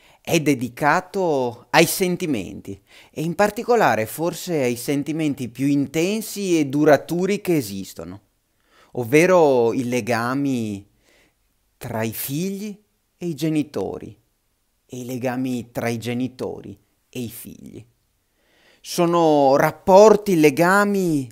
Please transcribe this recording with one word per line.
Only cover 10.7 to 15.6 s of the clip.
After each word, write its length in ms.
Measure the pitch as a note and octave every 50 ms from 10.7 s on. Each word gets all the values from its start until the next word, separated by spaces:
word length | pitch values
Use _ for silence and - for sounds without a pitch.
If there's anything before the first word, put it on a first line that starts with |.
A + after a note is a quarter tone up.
| G2+ G2 F#2+ _ _ _ _ _ _ _ _ _ _ _ _ _ _ _ _ _ _
tra 260 | _ - A#2 A2+ A2 A2
i 80 | A2+
figli 720 | G#2 - - - C3+ D#3 F3+ G3 G3 G3 G#3+ G#3+ G3 G#3 _ _ _ _ _ _ _
e 100 | _ F3+
i 60 | F3 D#3
genitori 880 | C3 D#3+ D#3+ D#3 D3+ C#3 - - A#2+ F#2+ F#2 - - - - - _ _ _ _ _ _ _ _ _ _ _ _ _ _
e 120 | _ C3 B2
i 60 | B2
legami 680 | A#2+ C3 B2 B2 B2+ B2 B2+ C3 C3 B2+ A#2+